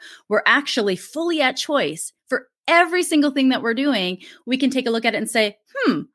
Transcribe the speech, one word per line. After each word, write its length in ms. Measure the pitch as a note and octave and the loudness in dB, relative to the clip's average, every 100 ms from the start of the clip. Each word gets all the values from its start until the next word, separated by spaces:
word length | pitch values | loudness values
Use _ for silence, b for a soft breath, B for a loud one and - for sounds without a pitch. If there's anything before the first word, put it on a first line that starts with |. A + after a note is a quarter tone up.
| B B - | B B -4
We're 140 | G#3 | 0
actually 520 | - B3+ C#4+ B3+ G3+ F#3 | 4 2 2 -2 -2 -2
fully 440 | - D4+ E4+ D#4 | -6 -6 -4 0
at 160 | C4 C4+ | 0 -2
choice 560 | - C#4 E3 E3 - - _ | -2 -2 -2 -4 -12 -16 _
for 200 | C4+ - _ - | -6 -6 _ 2
every 340 | E4+ F4 F4+ | 4 4 0
single 280 | F4 D#4 D4 | 2 2 2
thing 180 | C#4 C4 | 2 2
that 140 | A#3+ | 2
we're 100 | A#3 | 0
doing. 460 | A3+ C#4+ A3 F3+ F3+ B B | 0 0 0 -2 -6 B B
We 140 | - B3+ | -4 0
can 100 | C4 | 0
take 180 | C4 B3 | 0 -2
a 40 | |
look 160 | A3+ A3+ | -2 -2
at 80 | |
it 40 | G#3 | -2
and 120 | A3 | -2
say, 260 | A#3 G#3 - _ | 0 0 -4 _
Hmm, 280 | C#5 A4+ D#3 - | -2 0 -2 -6